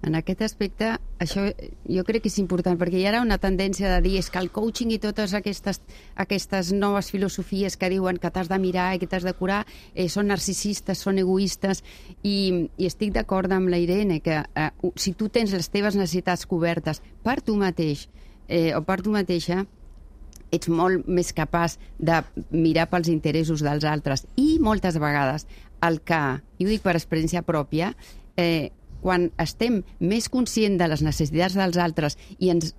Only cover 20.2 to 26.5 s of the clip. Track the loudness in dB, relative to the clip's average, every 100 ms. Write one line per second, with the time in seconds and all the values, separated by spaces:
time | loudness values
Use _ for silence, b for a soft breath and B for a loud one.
20.2 | -20 -20 -4 -4 0 2 4 2 2 0
21.2 | 0 -2 -2 0 0 -2 B B 2 2
22.2 | 0 -10 -4 2 4 4 2 2 2 2
23.2 | 2 0 0 0 0 0 0 0 0 -2
24.2 | -2 2 4 4 4 4 2 2 2 2
25.2 | 2 0 -6 B B -2 0 0 2 2
26.2 | 2 -2 -8